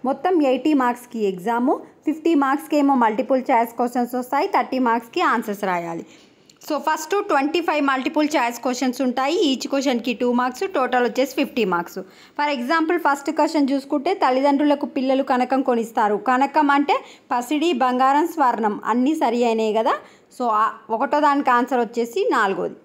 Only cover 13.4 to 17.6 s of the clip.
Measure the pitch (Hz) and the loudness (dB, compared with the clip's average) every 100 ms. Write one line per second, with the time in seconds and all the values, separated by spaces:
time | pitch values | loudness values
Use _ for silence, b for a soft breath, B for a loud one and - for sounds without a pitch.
13.4 | 302 320 269 277 262 294 294 392 277 262 | 0 2 0 -2 -2 -4 -2 0 2 2
14.4 | 285 277 294 285 277 277 262 262 269 247 | 2 2 2 0 -2 -4 0 0 0 0
15.4 | 254 269 269 233 226 - 214 208 233 254 | 0 0 0 -2 -2 0 0 0 0 0
16.4 | 277 302 285 285 294 539 B B _ 247 | 2 2 4 2 2 0 B B _ -6
17.4 | 240 302 | -2 0